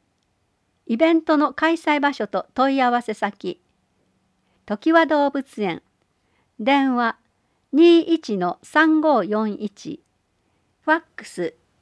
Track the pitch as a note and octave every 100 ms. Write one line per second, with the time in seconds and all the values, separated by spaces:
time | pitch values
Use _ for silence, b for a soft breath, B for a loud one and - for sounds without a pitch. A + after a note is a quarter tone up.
0 | _ _ _ _ _ _ _ _ - A3+
1 | D#4+ E4 D#4+ D4+ D4 C4+ D#4+ E4 D#4+ D4
2 | C#4+ C#4 G#3+ F#3+ - - C4+ C4+ B3 A#3+
3 | A#3+ G#3+ G3+ - F#3 - _ _ _ _
4 | _ _ _ _ _ _ - G#3 D#4 E4
5 | D4+ D4+ C#4+ C#4 C4 - G3+ D#3+ - _
6 | _ _ _ _ _ - A3 C#4 C4+ A#3+
7 | A3+ - _ _ _ _ _ C4+ E4+ E4+
8 | D#4+ E4 - G3+ F3 - - D4+ D#4 D#4
9 | D#4 B3+ G#3 G#3+ G#3+ G3+ G#3 - - -
10 | _ _ _ _ _ _ _ _ - D#4+
11 | - - G#3 - F3 - _ _